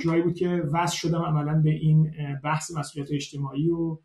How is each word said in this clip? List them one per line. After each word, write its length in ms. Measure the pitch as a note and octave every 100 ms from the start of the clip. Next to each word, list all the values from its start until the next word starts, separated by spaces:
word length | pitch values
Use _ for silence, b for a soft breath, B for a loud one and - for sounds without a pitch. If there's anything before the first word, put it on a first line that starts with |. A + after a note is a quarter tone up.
جایی 180 | E3 E3
بود 140 | E3+ E3
که 120 | F3+
وصل 460 | F3 D#3 E3 E3 -
شدم 260 | E3 E3
عملاً 400 | E3 D3+ D3 D#3
به 80 | D#3
این، 440 | D#3 D#3 D#3 D#3 -
اه، 240 | C#3+ C#3
بحث 300 | D3 D#3 -
مسئولیت 400 | E3 - D3 C#3
اجتماعی 580 | C#3+ - C#3+ C#3 C#3 E3
رو، 320 | E3 E3 D#3